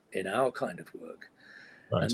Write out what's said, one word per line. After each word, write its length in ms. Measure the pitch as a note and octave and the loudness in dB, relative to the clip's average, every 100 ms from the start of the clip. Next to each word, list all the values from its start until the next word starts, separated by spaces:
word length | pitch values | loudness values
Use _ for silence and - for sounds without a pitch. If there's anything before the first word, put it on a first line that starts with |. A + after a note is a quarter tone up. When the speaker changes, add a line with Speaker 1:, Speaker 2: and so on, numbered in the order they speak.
| _ | _
Speaker 1:
in 140 | - F#2+ | -2 0
our 240 | G#2+ C3 | 4 2
kind 300 | - - - | 2 -2 -4
of 120 | - | -10
work. 360 | - - - - _ - - - - - | -12 -12 -12 -16 _ -20 -20 -20 -20 0
Speaker 2:
Right. 140 | - | 2
Speaker 1:
And 60 | - | 6